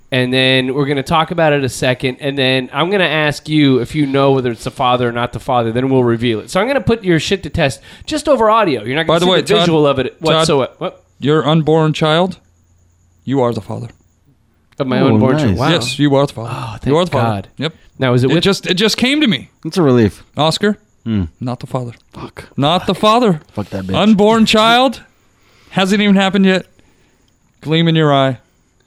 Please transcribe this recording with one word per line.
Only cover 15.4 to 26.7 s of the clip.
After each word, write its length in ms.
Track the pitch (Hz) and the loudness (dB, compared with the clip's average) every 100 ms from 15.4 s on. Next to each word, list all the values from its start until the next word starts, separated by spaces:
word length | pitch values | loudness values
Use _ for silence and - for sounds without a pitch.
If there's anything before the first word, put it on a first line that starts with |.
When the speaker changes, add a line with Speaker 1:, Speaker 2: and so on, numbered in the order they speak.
| 131 | 0
Speaker 3:
nice. 80 | 90 | 0
Speaker 1:
Wow. 100 | 143 | 0
Speaker 2:
Yes, 300 | 170 113 - | 0 -2 -2
you 160 | 147 135 | 0 2
are 100 | 139 | 0
the 80 | |
father. 160 | - 113 | -4 -10
Speaker 1:
Oh, 260 | 139 120 110 127 | -10 -12 -8 -2
Speaker 2:
You 60 | 151 | 0
are 80 | 175 | 0
Speaker 1:
thank 60 | |
Speaker 2:
the 60 | - | -2
father. 240 | 117 101 | -2 -4
Speaker 1:
God. 40 | - - | -8 -10
Speaker 2:
Yep. 160 | 147 - - - | -10 -10 -20 -6
Speaker 1:
Now, 140 | 131 123 | 0 2
is 80 | |
it 80 | 131 | 2
Speaker 2:
It 20 | |
Speaker 1:
with 100 | 160 | 2
Speaker 2:
just, 220 | 180 190 165 | 2 0 -2
it 80 | |
just 240 | 180 214 - | -2 0 0
came 240 | 247 294 | 0 2
to 60 | 285 | 0
me. 240 | 135 101 _ | -2 -6 _
Speaker 3:
It's 140 | 156 185 | -8 0
a 60 | |
relief. 400 | 147 123 104 - - - | 2 4 2 0 -14 -4
Speaker 2:
Oscar, 440 | 156 156 208 202 _ _ | -2 0 -2 -2 _ _
Speaker 3:
Hmm. 220 | 117 107 85 - | -4 -2 -4 -6
Speaker 2:
not 200 | 123 123 | -10 -8
the 80 | - | -8
father. 260 | 131 120 - _ | -8 -8 -14 _
Speaker 3:
Fuck. 360 | - - - - - | -18 -18 -18 -14 -2
Speaker 2:
Not 300 | 147 180 - | 0 0 -2
the 80 | 190 | 0
father. 440 | 214 226 233 156 - | 2 2 2 0 -4
Speaker 3:
Fuck 160 | - 101 | -10 -8
that 180 | 98 92 | -8 -4
bitch. 80 | |
Speaker 2:
Unborn 540 | 117 208 202 208 226 214 | 0 4 4 4 4 2
child 560 | 220 226 240 262 233 - _ _ _ _ _ _ | 2 4 4 2 -2 -16 _ _ _ _ _ _
hasn't 320 | - 190 208 | -2 0 2
even 140 | 208 196 | 4 4
happened 320 | 190 196 190 | 2 2 2
yet. 180 | 185 - | 2 -4